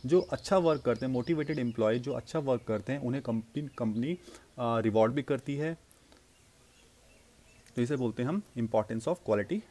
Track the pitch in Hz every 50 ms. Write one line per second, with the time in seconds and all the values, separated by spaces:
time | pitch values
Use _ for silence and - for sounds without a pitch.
0 | - 127 165 185 - - 147 - - - 196 190 170 165 156 139 - 123 117 110
1 | 131 131 131 123 120 - 165 151 147 147 156 147 123 120 107 - 107 107 113 123
2 | 123 139 127 120 - - - 160 143 135 127 117 - - 110 104 95 - 135 143
3 | 139 120 127 139 131 123 113 113 110 - - 143 147 135 - - 123 110 104 113
4 | 123 151 180 175 - - - - - - _ - 123 117 117 113 113 113 101 110
5 | 110 113 127 147 135 - 143 127 - - 143 139 151 160 165 - - _ - _
6 | _ _ - - _ _ _ _ _ _ _ _ _ _ _ - - - _ -
7 | _ _ - - _ _ _ - _ - - - - - - 127 120 120 147 135
8 | 127 113 104 - 123 135 175 208 202 - - 123 117 110 - 110 107 - 117 113
9 | - 156 180 - - - 107 104 101 - - 214 - -